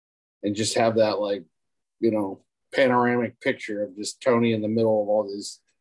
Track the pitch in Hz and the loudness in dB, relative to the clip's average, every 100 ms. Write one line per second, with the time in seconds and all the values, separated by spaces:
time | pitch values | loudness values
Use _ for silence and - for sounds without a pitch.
0 | _ _ _ - 104 101 110 120 113 110 | _ _ _ -8 -6 -2 -2 2 2 2
1 | 107 98 101 101 - _ _ _ _ - | 2 0 -2 -4 -8 _ _ _ _ -2
2 | 113 107 95 92 _ _ _ - 131 123 | 0 0 -2 -8 _ _ _ 0 2 4
3 | 123 123 110 - 135 - - 104 101 98 | 2 0 -2 -4 -4 -4 -6 -6 -6 -8
4 | 101 - - 117 117 110 107 113 113 107 | -10 -4 2 2 2 0 0 0 2 2
5 | 101 107 98 101 92 - _ _ | 2 0 0 -6 -12 -14 _ _